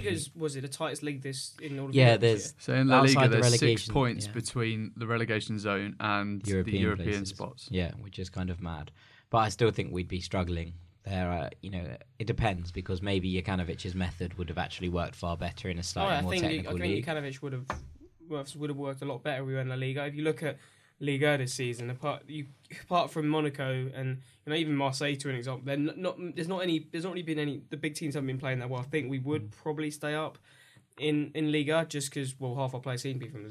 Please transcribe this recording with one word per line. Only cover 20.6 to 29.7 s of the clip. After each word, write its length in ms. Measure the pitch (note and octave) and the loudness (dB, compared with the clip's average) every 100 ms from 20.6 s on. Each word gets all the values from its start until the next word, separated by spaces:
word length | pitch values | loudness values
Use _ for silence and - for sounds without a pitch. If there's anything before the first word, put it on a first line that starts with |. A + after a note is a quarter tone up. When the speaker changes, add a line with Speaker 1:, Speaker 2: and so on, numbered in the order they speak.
| - _ _ - | -10 _ _ -6
Speaker 1:
Liga 360 | C#3 C#3 D3 C#3+ | -2 2 4 4
this 140 | B2+ | 2
season, 360 | - B2 A#2+ A#2+ | -2 -4 -4 -6
apart, 320 | B2+ D3+ - - | -4 -4 -4 -6
you, 180 | D3+ C#3 - - - | -10 -10 -14 -18 -16
apart 260 | - F3+ C#3+ | 0 2 2
from 180 | E3 D3+ | 2 2
Monaco 640 | D#3 D3+ C#3 C3+ C3 C3 | 4 2 0 -2 -2 -2
and, 280 | C3 C3 C3 - _ - | -4 -4 -4 -8 _ -2
you 40 | |
know, 40 | |
even 220 | D#3 D#3 C#3+ | 0 2 2
Marseille, 400 | C#3 C3 C#3+ C#3 | 2 2 0 -2
to 120 | C#3+ | -2
an 60 | |
example, 280 | C3 B2 B2+ C3 | -4 -4 -6 -2
they're 80 | |
n-, 180 | C#3+ D3 - | 0 0 0
not, 200 | F3+ - F3 D3 | -4 -4 -6 -4
there's 100 | E3 | -2
not 140 | F#3 | 0
any, 240 | F#3 D#3+ D#3 | 2 0 0
there's 100 | E3+ | -4
not 60 | F3+ | -4
really 120 | F3 | -4
been 140 | D#3+ D3+ | -2 0
any, 220 | D3 C3+ - | 0 -2 -6
the 80 | D3+ | -6
big 180 | D#3 D3+ | -4 -4
teams 180 | D#3 | -4
haven't 140 | D3 C3+ | -2 -2
been 100 | C3 | -2
playing 220 | C3+ B2+ | -2 -2
that 100 | B2 | -2
well. 100 | B2+ | -4
I 40 | |
think 260 | B2 D#3 C3 | -2 -2 0
we 80 | C3+ | -2
would 320 | B2+ D3+ G#2 | 0 -2 -4
Speaker 2:
Mm. 0 | - | -8
Speaker 1:
probably 280 | - | -6